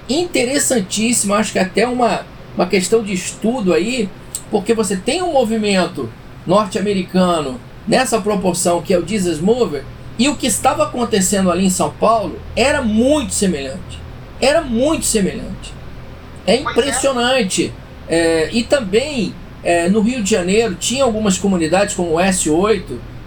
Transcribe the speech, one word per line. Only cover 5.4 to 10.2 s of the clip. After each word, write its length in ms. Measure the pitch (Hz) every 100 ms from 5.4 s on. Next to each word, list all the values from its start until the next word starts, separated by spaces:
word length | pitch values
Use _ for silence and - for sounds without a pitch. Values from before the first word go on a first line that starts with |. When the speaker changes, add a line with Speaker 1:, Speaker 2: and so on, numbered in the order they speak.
| 220 226 208 190 170 - 117 - - - -
Speaker 1:
norte-americano 1120 | 196 196 208 202 190 180 185 180 170 139 123 - - -
nessa 340 | 240 254 226
proporção 600 | 208 196 185 175 180 175
que 140 | 165
é 40 | 175
o 80 | 165
Jesus 340 | 214 175 156
Mover, 420 | 185 247 208 139 - - -
e 120 | -